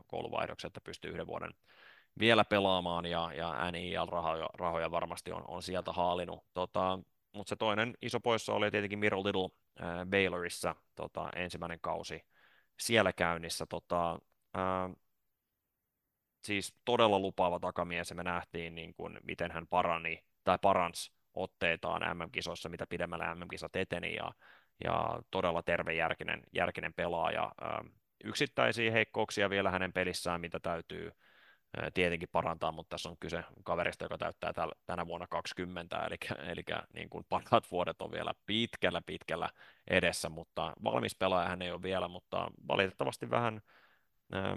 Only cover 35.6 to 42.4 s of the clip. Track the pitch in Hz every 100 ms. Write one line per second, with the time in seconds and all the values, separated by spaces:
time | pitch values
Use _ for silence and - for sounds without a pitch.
35.6 | 90 90 85 80 80 82 - - 76 85
36.6 | - 80 - 82 82 - 87 90 - 117
37.6 | - 90 87 80 82 82 82 - - 107
38.6 | 117 - 92 87 - 85 - 80 82 -
39.6 | - - - 92 87 82 82 80 82 -
40.6 | 82 - 110 120 110 - 95 92 87 92
41.6 | 90 87 92 95 87 90 - 92